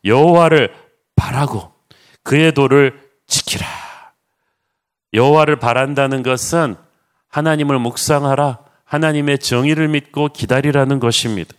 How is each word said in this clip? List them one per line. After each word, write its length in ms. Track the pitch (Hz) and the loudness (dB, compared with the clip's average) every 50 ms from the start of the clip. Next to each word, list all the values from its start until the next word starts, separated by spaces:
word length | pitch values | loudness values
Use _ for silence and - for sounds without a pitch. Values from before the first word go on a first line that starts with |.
| - | 0
"여호와를 680 | 98 113 135 151 175 170 170 170 160 160 151 120 98 - - _ _ _ _ _ _ _ | 2 2 4 4 4 4 4 4 4 4 2 2 0 -4 -14 _ _ _ _ _ _ _
바라고 560 | - - 95 123 131 147 139 123 101 - - _ _ _ _ _ _ _ _ _ _ | -2 -2 0 -4 -4 -4 -4 -6 -8 -10 -12 _ _ _ _ _ _ _ _ _ _
그의 300 | _ - 135 147 160 160 | _ -2 0 2 2 2
도를 480 | 151 143 139 127 135 143 139 131 127 - _ _ _ _ _ | 2 2 2 4 4 4 4 2 -2 -8 _ _ _ _ _
지키라." 400 | _ - - - - - 180 - - - - - - - - - - _ _ _ _ _ _ _ _ _ _ _ _ _ _ _ _ _ _ _ _ - | _ -6 -6 -4 -6 -8 -8 -8 -10 -12 -16 -16 -20 -20 -20 -20 -20 _ _ _ _ _ _ _ _ _ _ _ _ _ _ _ _ _ _ _ _ 0
여호와를 420 | 107 123 143 147 156 151 147 151 | 2 4 4 4 4 4 2 0
바란다는 680 | 120 117 120 117 123 135 139 143 139 139 135 135 131 | 0 0 0 0 0 -2 -2 0 -2 -2 0 -2 -2
것은 540 | 120 127 131 120 - - 165 170 160 127 95 - _ _ _ _ _ _ _ _ _ _ | -2 -2 -4 -4 -4 -2 -2 0 0 -2 -4 -8 _ _ _ _ _ _ _ _ _ _
하나님을 500 | - 147 151 160 156 151 147 143 139 131 | -6 -2 -2 0 0 0 0 -2 -2 -2
묵상하라, 800 | 120 117 - - - - 151 143 143 139 135 135 147 139 123 - _ _ _ _ _ | -2 -4 -6 -6 -2 -2 0 0 0 0 0 0 0 -2 -4 -6 _ _ _ _ _
하나님의 540 | _ - 147 160 156 151 147 143 147 139 135 | _ -4 -2 -2 0 0 -2 0 0 -2 -2
정의를 500 | - - 123 120 131 147 156 156 160 151 | -2 -2 -2 0 0 0 0 0 0 -2
믿고 400 | 151 143 - _ - 139 147 147 | -2 -4 -6 _ -6 -4 -4 -4
기다리라는 720 | - - 120 - 123 135 139 147 143 143 135 131 139 135 | -4 -8 -4 -2 0 0 0 0 0 2 2 2 0 0
것입니다. 540 | 120 117 113 - - 113 107 95 82 _ - | 0 0 -2 -2 -4 -4 -6 -6 -8 _ -16